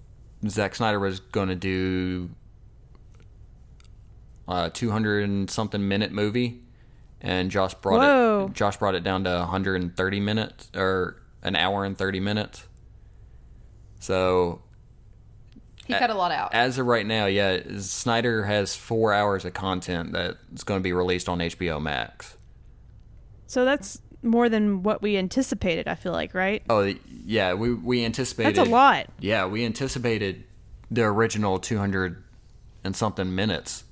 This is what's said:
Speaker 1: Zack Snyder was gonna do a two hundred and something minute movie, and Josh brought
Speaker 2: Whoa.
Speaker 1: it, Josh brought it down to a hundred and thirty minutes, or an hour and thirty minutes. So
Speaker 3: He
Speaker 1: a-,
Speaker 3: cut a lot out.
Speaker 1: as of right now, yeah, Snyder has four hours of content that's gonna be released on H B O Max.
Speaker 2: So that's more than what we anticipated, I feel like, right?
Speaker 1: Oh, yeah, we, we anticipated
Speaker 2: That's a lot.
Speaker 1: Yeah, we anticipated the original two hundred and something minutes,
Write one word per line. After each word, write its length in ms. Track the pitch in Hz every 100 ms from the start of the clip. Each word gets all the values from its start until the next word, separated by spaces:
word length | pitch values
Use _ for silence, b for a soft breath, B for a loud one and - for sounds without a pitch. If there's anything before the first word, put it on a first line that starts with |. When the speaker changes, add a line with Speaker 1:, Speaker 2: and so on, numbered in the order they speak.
| - - - - 104
Speaker 1:
Zack 280 | 101 98 -
Snyder 240 | 113 104
was 180 | 98 95
gonna 380 | - 107 95 92
do 720 | 95 92 92 92 92 92 90 85 - - - - - - - - - - - - - - - - - - - - -
a 220 | 90 85
two 200 | - 120
hundred 340 | 107 107 104 101
and 220 | 98 95
something 360 | - 107 107 98
minute 260 | 98 104
movie, 480 | 95 104 117 123 120 b b b b b -
and 300 | - 92 92
Josh 240 | 98 95
brought 260 | - 98 220
Speaker 2:
Whoa. 460 | 285 269 233 208 190
Speaker 1:
it, 40 |
Josh 220 | - 104 98
brought 180 | 101
it 80 | 92
down 200 | 87 95
to 180 | 92 90
a 20 | 87
hundred 340 | 95 95 92
and 140 | 90 -
thirty 240 | 95 101
minutes, 500 | 101 107 110 - -
or 460 | - 95 95 90 - - -
an 140 | - 95
hour 280 | 90 98
and 120 | 98 95
thirty 240 | 98 95
minutes. 460 | 98 107 104 - - - - - b b b b b b b - - -
So 640 | - 92 92 90 87 85 - - - - - - - - - - - - -
Speaker 3:
He 80 |
Speaker 1:
a-, 40 | -
Speaker 3:
cut 120 | 240
a 40 |
lot 160 | 208 175
out. 220 | 156 -
Speaker 1:
as 240 | 113 127 127
of 80 | 123
right 200 | 120 104
now, 200 | 110 101
yeah, 320 | 98 98 92 - 101
Snyder 640 | 92 - - 117 120 113
has 320 | 101 104 98 -
four 360 | - 113 110
hours 320 | 101 104 98
of 100 | 90
content 580 | - 95 92 87 87 82
that's 500 | 85 87 - - -
gonna 160 | - 98
be 120 | 92
released 360 | 90 90 90 92
on 120 | 87
H 180 | 85 -
B 120 | 87
O 100 | 76
Max. 560 | 76 69 55 - - - - - - - - - - - - - -
Speaker 2:
So 160 | 254
that's 360 | 247 190 - - - -
more 260 | 233 233 240
than 340 | 220 208 196
what 200 | 190 214
we 140 | 208 202
anticipated, 680 | 185 - 262 220 202 165 -
I 80 |
feel 160 | 160 -
like, 240 | 170 160
right? 260 | 185 190 208 -
Speaker 1:
Oh, 240 | 110 101 98 - 60
yeah, 280 | - 110 95
we, 200 | 92 120
we 300 | 120 117 123
anticipated 520 | 117 113 127 - - -
Speaker 2:
That's 120 | 240
a 40 |
lot. 340 | 233 277 175 - -
Speaker 1:
Yeah, 260 | 95 107 92
we 180 | 104
anticipated 800 | 117 113 135 131 120 110 98 92 - - - - -
the 120 | 117
original 560 | 110 104 113 107 104 95
two 200 | - 107
hundred 440 | 101 95 92 - - - - - - -
and 120 | 95 95
something 380 | 110 95 95
minutes, 500 | 92 107 82 - - -